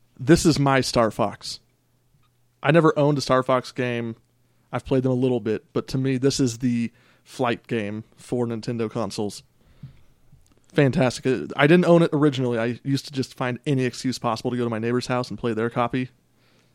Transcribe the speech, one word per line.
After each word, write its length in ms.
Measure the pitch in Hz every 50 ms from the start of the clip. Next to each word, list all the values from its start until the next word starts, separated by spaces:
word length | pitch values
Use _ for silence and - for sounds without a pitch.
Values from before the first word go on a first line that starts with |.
| _ _ _ -
this 260 | 131 117 165 165 -
is 140 | 170 135 120
my 220 | 139 139 135 131
Star 280 | 123 - - 127 117 107
Fox. 500 | - - 117 101 107 - - - - - _ _ _ _ _ _ _ _ _ _ _ _ _ _ _ _ _ _ _ _
I 100 | - 143
never 260 | 151 170 156 160 - 151
owned 180 | 143 143 151
a 40 | 139
Star 200 | - - 131 131
Fox 300 | 127 - 131 127 - -
game. 440 | - - 127 123 120 120 117 117 113 - _ _ _ _ _ _ _ _ _ _
I've 140 | - 123 -
played 180 | - 139 131 127
them 80 | 131 127
a 20 |
little 240 | 123 127 131 123 120
bit, 260 | 104 113 107 - - _ -
but 140 | 120 - -
to 80 | -
me, 200 | 135 131 135 135
this 220 | 123 127 139 131 -
is 200 | 139 123 113 113
the 320 | 131 123 120 117 117 110 - _ _ _ _ _ _
flight 420 | - - - 131 120 117 - -
game 360 | - 127 117 104 101 107 107 110 - _
for 280 | _ - - 135 123 123
Nintendo 440 | 117 117 113 107 123 120 117 117 107
consoles. 500 | - 120 110 98 - - 107 101 - - - _ _ _ _ _ _ _ - - - - - - _ _ _ _ - - _ _ _ _ _ _ -
Fantastic. 520 | - 147 131 120 - 135 123 - - -
Uh, 180 | 135 131 95 76 69 -
I 120 | - 143
didn't 180 | 147 170 180 175
own 160 | 160 170 170
it 80 | 165 - -
originally. 440 | 143 147 151 135 127 131 123 120
I 220 | 113 113 123 120 120 -
used 220 | 135 139 135 -
to 60 | -
just 240 | 147 135 123 - -
find 240 | - 135 123 123 117 -
any 200 | 156 143 131 127
excuse 320 | 127 120 - - 131 120
possible 320 | - - 120 110 110 - 127
to 60 | 120
go 60 | 123 120
to 60 | 117
my 100 | 113 110
neighbor's 280 | 110 117 123 123 120
house 220 | - 131 123 123 -
and 80 | -
play 160 | 107 - 120 113
their 160 | 107 113 120
copy. 400 | - 135 120 120 - 131 127 - - _ _ _ _ _ _ _ _ _ _ _